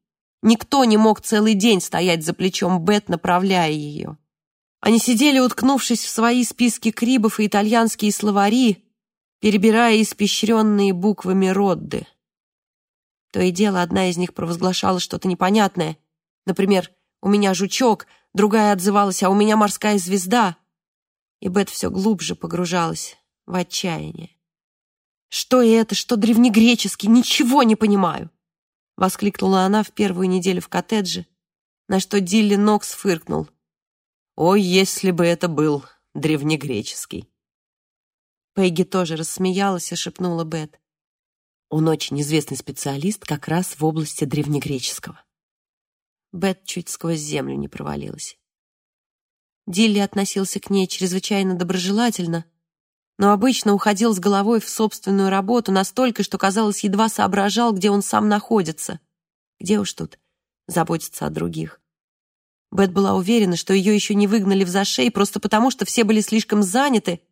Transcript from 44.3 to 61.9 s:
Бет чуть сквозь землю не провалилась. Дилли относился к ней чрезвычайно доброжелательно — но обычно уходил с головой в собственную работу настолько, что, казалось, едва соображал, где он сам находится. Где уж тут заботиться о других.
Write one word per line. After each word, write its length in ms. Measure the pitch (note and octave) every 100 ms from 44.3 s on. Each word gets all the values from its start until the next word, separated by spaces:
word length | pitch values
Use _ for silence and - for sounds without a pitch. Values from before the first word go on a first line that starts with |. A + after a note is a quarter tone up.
| D3 C#3+ D3 - C3+ - - - - _ _ _ _ _ _ _ _ _ _ _
Бет 320 | F3+ F#3+ F#3
чуть 260 | - - -
сквозь 300 | - E3 D#3+
землю 360 | D3+ D3+ C3+ C#3
не 120 | C#3+
провалилась. 720 | - D3 - - - - - _ _ _ _ _ _ _ _ _ _ _ _ -
Дилли 340 | F3 A3+ G3+
относился 600 | G3+ G3+ G3 G3+ F#3+ F#3+
к 100 | -
ней 180 | G3 F#3
чрезвычайно 680 | - F#3 F#3 - G3+ F#3+ F3+
доброжелательно — 920 | F3 F#3 F3+ G#3 A#3+ G#3+ E3+ E3+ - _ _ _ _ _ _ -
но 140 | G3+
обычно 420 | G3+ B3+ B3 A3
уходил 400 | G3+ G#3+ G3 A#3
с 60 | G3
головой 400 | F#3+ G3 G3+ A3+
в 100 | -
собственную 600 | - G#3+ - - G3 F#3+
работу 420 | F#3+ G3 A#3+ A3+
настолько, 500 | F#3+ G3 - B3+ G#3+
что, 160 | G3+ -
казалось, 460 | G3 G3 G#3+ G3+
едва 260 | G#3 G3 F#3+
соображал, 600 | - G3 F#3+ G3 G3+ A#3
где 160 | G3 G3+
он 120 | G3+
сам 260 | - G#3+ G#3
находится. 720 | G#3 - A3 D#3 D#3+ - D#3+ _ _ _ _ _ _
Где 200 | F3 G#3
уж 140 | G3
тут 260 | - E2 - _ _ _ _ -
заботиться 580 | E3+ E3 E3 - - D3+
о 40 |
других. 500 | D#3 E3+ D#3+ D#3+ - _